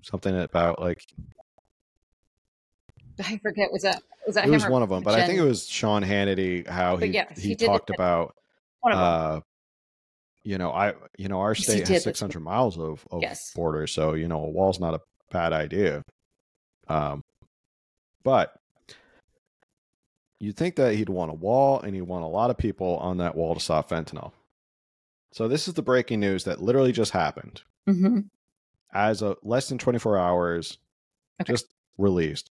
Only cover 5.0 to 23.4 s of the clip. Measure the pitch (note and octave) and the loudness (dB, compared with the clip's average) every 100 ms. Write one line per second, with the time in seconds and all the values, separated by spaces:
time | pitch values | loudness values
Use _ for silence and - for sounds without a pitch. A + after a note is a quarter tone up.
5 | G2+ A2 - F#3 D3+ A2+ - - A2 G#2 | 2 4 4 4 2 2 -4 -2 2 2
6 | F#2+ G2+ G2 F#2+ F#2 F2+ - F2 F2+ F2+ | 2 2 2 2 0 -2 -4 0 2 2
7 | - F#3+ - - G2+ - A3+ G3 - - | 0 0 -2 -4 -4 0 2 2 0 0
8 | F2+ E2+ E2+ - _ _ _ _ - G2 | 2 2 0 -8 _ _ _ _ 0 4
9 | F2+ E2 D#2+ D#2 - _ _ _ _ _ | 4 2 0 -4 -8 _ _ _ _ _
10 | _ _ _ _ G#2+ G2 F2+ D2+ G2+ - | _ _ _ _ -8 -4 -2 0 0 -2
11 | - - F#2+ F#2+ G2+ A2 G3 G#2 F2 F3+ | -14 -12 -6 -2 0 0 0 0 2 0
12 | A#2 - G#2 F2 D#2+ G#2 B2+ E2 D#2+ D2+ | 0 -4 -8 -8 -6 0 0 0 -8 -8
13 | - F2 D#2 - - - E2+ D#2 D2+ - | -10 -6 -6 -8 -12 -4 -2 -2 -4 0
14 | D#2 D#2 E2 D#2+ D#2 D#2+ F#2+ F2+ F2 D#2+ | 0 0 -2 -4 -4 0 0 2 -2 -4
15 | _ _ _ - E2 D#2+ D2+ F2+ F#2+ D2 | _ _ _ -2 0 0 -2 0 0 0
16 | - _ _ _ _ _ _ _ _ D#2 | -10 _ _ _ _ _ _ _ _ -2
17 | D2 C#2+ - _ _ _ _ _ _ _ | -2 -6 -14 _ _ _ _ _ _ _
18 | _ _ - C3 E2+ - _ _ _ - | _ _ 2 4 2 -4 _ _ _ -20
19 | _ _ _ _ _ _ _ _ _ _ | _ _ _ _ _ _ _ _ _ _
20 | _ _ _ _ G2+ G2+ E3+ E3 B2+ G#2+ | _ _ _ _ -10 -4 -4 2 2 2
21 | G2 F#2 E2 D#2 F#2 B2 C3+ C#3 G#2 G2 | -2 -2 -4 -4 0 2 4 2 -2 -8
22 | F2 F2+ D#2+ F2 A#2+ A#2+ A2 F#2 F#2 F2 | -6 -6 -4 0 0 0 -4 -2 -2 -2
23 | F#2 F2+ E2+ D#2+ | -2 -2 -2 -2